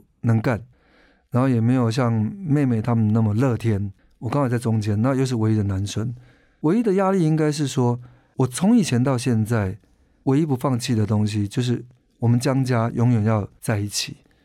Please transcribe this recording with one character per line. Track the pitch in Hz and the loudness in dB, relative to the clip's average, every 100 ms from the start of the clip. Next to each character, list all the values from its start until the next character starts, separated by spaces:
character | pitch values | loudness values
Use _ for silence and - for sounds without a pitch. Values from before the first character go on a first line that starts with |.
| - _ | -18 _
能 | 120 113 | 0 2
干， | 131 110 - _ _ _ _ _ _ | 2 -4 -6 _ _ _ _ _ _
然 | 123 | 0
后 | 135 | 2
也 | 117 | 2
没 | 117 | 2
有 | 131 113 | 2 2
像 | 113 120 | 0 0
妹 | 113 107 - 165 143 135 | 0 -2 -4 -2 0 2
妹 | 113 | 0
她 | 107 | 0
们 | 117 107 | 2 2
那 | 113 | 2
么 | 110 | 2
乐 | 104 135 110 | 2 0 0
天。 | 113 101 101 - _ - | -2 -2 -4 -10 _ -12
我 | 117 | -4
刚 | 143 | -2
好 | 131 | 0
在 | 120 | -2
中 | 117 110 | 0 -2
间， | 107 104 | 0 0
那 | 123 | 0
又 | 131 | 0
是 | 131 120 | 0 0
唯 | 110 | 0
一 | 110 | 0
的 | |
男 | 98 95 101 | 0 -2 -4
生。 | 101 117 120 - _ _ - | -6 -8 -10 -18 _ _ -4
唯 | 151 220 | 0 0
一 | |
的 | 226 | 2
压 | 185 190 | 2 2
力 | 196 | 2
应 | 156 156 | 2 2
该 | 151 | 0
是 | 147 139 | 0 -2
说， | 131 120 120 - - _ - | 0 0 -2 -8 -20 _ -2
我 | 127 | -2
从 | - 190 240 | 0 2 4
以 | |
前 | 170 120 | 2 0
到 | 135 123 | 0 0
现 | 131 110 | 0 0
在， | 107 120 95 95 _ _ _ _ | 0 0 -2 -6 _ _ _ _
唯 | - 135 | 0 0
一 | 160 | 0
不 | 127 | -2
放 | 143 123 | -2 -2
弃 | 123 | -2
的 | 110 | -2
东 | 104 104 107 | 0 0 0
西 | 107 101 | -2 -4
就 | - | -2
是 | 123 117 - _ _ - | -2 -2 -6 _ _ -4
我 | 120 | 0
们 | 120 | 2
江 | 131 135 | 2 0
家 | 131 120 117 | 0 0 0
永 | - 120 | 0 2
远 | 117 | 2
要 | 107 110 92 _ | 2 0 -2 _
在 | - 107 | -4 -4
一 | 104 | -4
起， | - - - _ _ | -6 -8 -12 _ _